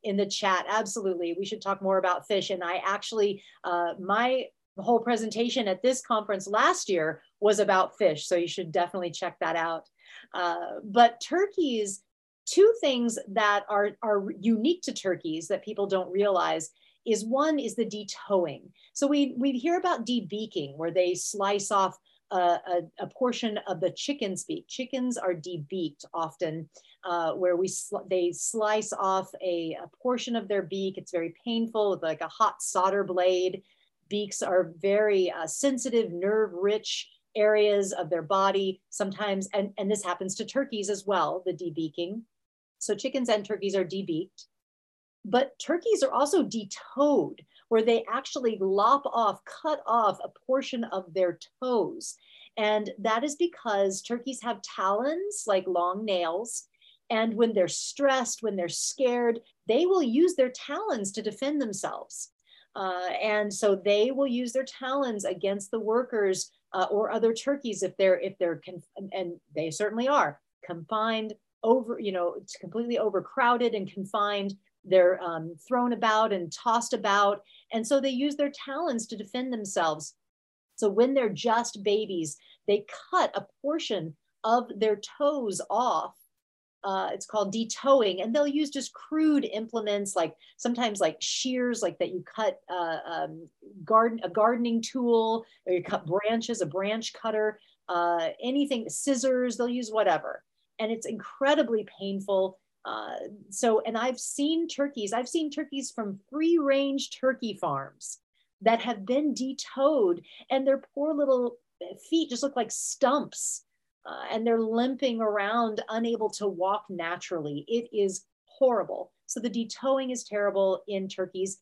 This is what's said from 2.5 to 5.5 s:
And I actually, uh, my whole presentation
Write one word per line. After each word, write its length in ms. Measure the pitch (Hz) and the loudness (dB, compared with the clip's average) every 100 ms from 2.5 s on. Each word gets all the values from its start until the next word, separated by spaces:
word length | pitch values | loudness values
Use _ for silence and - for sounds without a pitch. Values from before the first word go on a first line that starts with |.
And 120 | 190 | -4
I 120 | 175 175 190 | -2 -4 -2
actually, 580 | 202 - 226 202 196 - - | -4 -4 0 0 0 -10 -12
uh, 300 | 180 175 175 196 | -4 -2 -2 -4
my 460 | 190 208 247 262 - _ _ - | 0 2 2 0 -2 _ _ -8
whole 220 | 190 233 | 2 2
presentation 680 | 226 233 220 214 240 | 4 -2 -2 -2 0